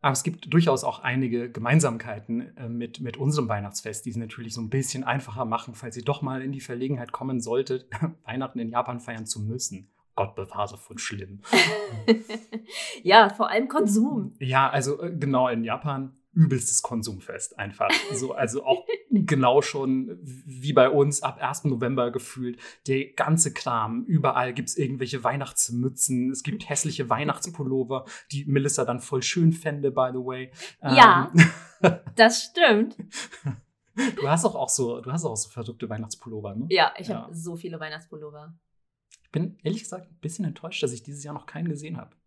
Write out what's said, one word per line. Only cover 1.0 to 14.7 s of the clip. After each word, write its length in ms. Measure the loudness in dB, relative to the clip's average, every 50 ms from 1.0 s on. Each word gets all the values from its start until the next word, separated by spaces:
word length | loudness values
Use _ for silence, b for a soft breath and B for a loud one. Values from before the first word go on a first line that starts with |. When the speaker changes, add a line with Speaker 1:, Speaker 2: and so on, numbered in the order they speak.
| -4 -2 0 0 0 0 -2 -2 -4 -4
Speaker 1:
Gemeinsamkeiten, 1040 | -8 -6 0 4 4 4 4 4 -2 -2 -8 -10 -12 -12 -8 -6 -6 -6 -6 -8 -14 -14
äh, 100 | -12 -8
mit, 320 | -8 -8 -8 -8 -10 -10
mit 160 | -10 -10 -6 -2
unserem 300 | -2 0 0 0 0 0
Weihnachtsfest, 580 | -2 -2 -4 -6 -8 -10 -10 -8 -10 -8 -10
die 40 | -8
es 80 | -6 -6
natürlich 360 | -8 -8 -10 -14 -12 -12 -8
so 80 | -8
ein 80 | -8 -4
bisschen 340 | -2 -2 -2 -2 -6 -6 -2
einfacher 400 | -2 -2 -2 -4 -8 -6 -6 -4
machen, 280 | -2 -2 -4 -4 -8 -16
falls 220 | -14 -14 -12 -12 -6
ihr 60 | -4
doch 180 | -4 -4 -2
mal 200 | -4 -6 -6 -6
in 100 | -6 -6
die 80 | -8 -8
Verlegenheit 500 | -10 -10 -8 -6 -4 -4 -4 -6 -6 -8 -8
kommen 260 | -8 -6 -4 -4 -4
solltet, 480 | -2 0 0 0 0 0 -4 -6 -6 _ -6 -4 -4
<laughs> 180 | -4 -4 _ _
Weihnachten 340 | -8 -6 -6 -6 -6 -6 -6
in 100 | -6 -2
Japan 300 | -2 -2 -2 -2 -4 -10
feiern 260 | -10 -10 -10 -10 -8
zu 140 | -8 -8 -6
müssen. 480 | -4 -6 -4 -4 -6 -8 -10 -12 -16 _ _ _ _ _ _
Gott 200 | -4 -4 -4 -4
bewahre 420 | -10 -12 -10 -6 -6 -6 -6 -6 -14
von 200 | -20 -18 -14 -10
schlimm. 440 | -10 -8 -8 -10 -10 -12 -14 -18 -6 0
Speaker 2:
<laughs> 1500 | 2 4 4 4 0 -4 -6 -8 -10 -6 2 2 2 2 2 -10 -12 -12 -12 _ -14 -14 -14 -12 -12 -10 -10 -10 -12 -6 2
Ja, 260 | 8 10 10 10 8
vor 200 | 4 -2 -2 0
allem 180 | 0 0 -2 0
Konsum. 640 | 0 0 2 4 4 4 2 2 0 -2 -4 -6 -8 -8
Speaker 1:
Ja, 300 | -4 2 4 4 4
also, 320 | 4